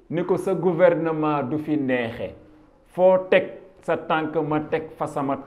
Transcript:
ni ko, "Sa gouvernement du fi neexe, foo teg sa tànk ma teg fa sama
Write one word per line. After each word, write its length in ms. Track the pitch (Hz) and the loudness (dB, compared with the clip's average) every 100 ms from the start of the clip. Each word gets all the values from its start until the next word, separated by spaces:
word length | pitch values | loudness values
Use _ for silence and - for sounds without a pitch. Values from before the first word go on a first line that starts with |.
| - | -8
ni 140 | 156 175 | -4 0
ko, 120 | 185 | 0
"Sa 180 | 202 175 | 0 0
gouvernement 880 | 180 165 180 160 165 156 151 147 | 0 6 6 6 0 0 0 0
du 140 | 135 151 | -2 -4
fi 180 | 151 143 | -2 0
neexe, 560 | 131 127 117 117 95 - - - - _ _ | 2 0 -2 -6 -8 -10 -20 -20 -20 _ _
foo 300 | - 185 185 185 | 4 6 6 2
teg 300 | 190 - - - - | -2 -2 -8 -20 -12
sa 160 | - 160 | -4 -4
tànk 380 | - 160 156 165 | -2 -2 -2 -4
ma 220 | 147 151 | -2 -4
teg 300 | 151 160 156 - | -2 -4 -6 -8
fa 100 | 147 | -6
sama 300 | 151 135 135 | -4 -4 -4